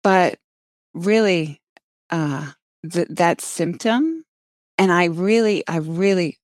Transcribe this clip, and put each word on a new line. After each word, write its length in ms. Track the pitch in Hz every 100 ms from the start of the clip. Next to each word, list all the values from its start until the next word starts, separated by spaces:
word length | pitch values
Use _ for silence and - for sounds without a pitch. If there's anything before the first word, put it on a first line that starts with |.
But 340 | 202 190 175 - _ _ _ _ _
really, 680 | - 180 220 208 175 156 143 _ _ _ _ _
uh, 420 | 165 147 139 151 - _ _ 160
th-, 180 | 175 -
that 300 | 156 170 -
symptom, 840 | - - 165 175 226 240 320 330 - _ _ _ _ -
and 140 | 190
I 140 | 175 175
really, 580 | 165 190 226 214 202 -
I 100 | 165
really 600 | 156 165 196 190 165 -